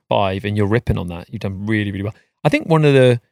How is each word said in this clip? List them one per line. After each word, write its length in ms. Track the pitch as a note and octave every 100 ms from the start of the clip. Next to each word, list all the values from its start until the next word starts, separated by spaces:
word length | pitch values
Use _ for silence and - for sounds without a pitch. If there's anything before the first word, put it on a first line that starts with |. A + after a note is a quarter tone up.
| -
Five, 360 | A2+ G2 G2
and 120 | G2+ G#2
you're 120 | G2+
ripping 280 | A#2 - G#2
on 120 | F2
that. 200 | E2+ -
You've 80 | A2
done 260 | G2+ F#2+ G#2
really, 240 | G#2+ G2+
really 140 | G2
well. 100 | G2 - _ _
I 60 | D3+
think 180 | D4 A3+
one 160 | D#3+
of 100 | D3
the 260 | C3+ B2+ A#2+ -